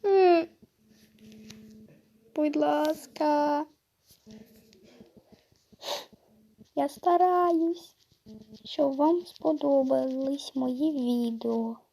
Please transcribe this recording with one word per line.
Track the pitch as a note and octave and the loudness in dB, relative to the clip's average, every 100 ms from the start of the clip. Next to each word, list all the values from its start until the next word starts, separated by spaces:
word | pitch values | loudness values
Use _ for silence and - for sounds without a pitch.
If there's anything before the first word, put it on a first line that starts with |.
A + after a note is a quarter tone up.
М. | G4+ G4 F#4 E4+ E4 _ - _ _ _ _ _ G#3+ A3 A3 A3 - - - - _ _ _ | 4 4 6 4 0 _ -20 _ _ _ _ _ -20 -20 -20 -20 -20 -20 -20 -20 _ _ _
Будь | - D4+ D4+ | -2 -2 0
ласка. | D4 D4 D4+ D#4 - - D4+ D4 D4 D4 D4+ _ _ _ _ _ - A3 A3 A3 _ - - A#3+ - - _ - _ _ _ _ - - - - _ _ _ _ - | 0 0 0 -4 -10 -4 0 0 0 -2 -6 _ _ _ _ _ -20 -20 -20 -20 _ -20 -20 -20 -20 -20 _ -20 _ _ _ _ -10 -10 -12 -20 _ _ _ _ -10
Я | - C#4+ | -4 -4
стараюсь, | - F4+ F4 F4+ F4+ F4 E4+ E4 F4 - _ _ _ - G#3+ G#3+ G#3+ | -2 0 4 4 4 2 2 0 -4 -12 _ _ _ -20 -20 -20 -20
щоб | - - C#4 C4+ | -12 -2 -2 2
вам | D4 F4 F4 | 2 2 -4
сподобались | - D#4+ D4+ C#4+ C#4 C4 C4 C4 C4 C4+ C#4 - | -6 -4 -2 2 2 2 0 0 -4 -4 -6 -6
мої | C4+ B3+ B3+ D#4 | -6 -4 -2 -2
відео. | D4 B3 A#3+ A#3 A#3 A#3 A3+ A3+ A#3 _ | -2 -2 -2 -2 -4 -4 -4 -4 -10 _